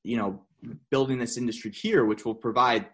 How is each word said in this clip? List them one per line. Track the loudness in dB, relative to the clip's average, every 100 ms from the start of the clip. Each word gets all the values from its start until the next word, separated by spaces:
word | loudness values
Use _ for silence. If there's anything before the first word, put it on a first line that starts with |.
you | -4 -2
know, | -2 -4 _ _ -16 -16 -2
building | 0 2 0
this | -4 -2
industry | -4 -4 -8
here, | -6 0 4 4
which | 2
will | -4 -6
provide, | -2 2 4 4 -2